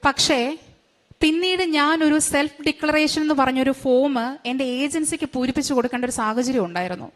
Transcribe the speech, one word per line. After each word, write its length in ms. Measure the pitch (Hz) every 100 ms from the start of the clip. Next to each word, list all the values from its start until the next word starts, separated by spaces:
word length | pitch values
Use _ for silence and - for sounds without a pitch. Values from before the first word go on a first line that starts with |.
| 285
പക്ഷേ 340 | 269 - 277 240 320 - _ _ _ _ -
പിന്നീട് 400 | 311 320 370 370 370 311
ഞാനൊരു 400 | 294 320 311 302 294
സെൽഫ് 340 | 277 294 - 302
ഡിക്ലറേഷൻ 540 | 294 302 311 302 311 302
എന്ന് 120 | 294
പറഞ്ഞൊരു 320 | 262 262 262 269
ഫോം 340 | 269 254 285 262 233 285 240
എൻ്റെ 160 | 262 262 247
ഏജൻസിക്ക് 500 | 285 320 311 330 294 254
പൂരിപ്പിച്ചു 400 | 254 262 285 269
കൊടുക്കേണ്ട 320 | 240 247 247
ഒരു 60 | 254
സാഹചര്യം 460 | 220 220 247 254 175
ഉണ്ടായിരുന്നു. 400 | 175 180 180 127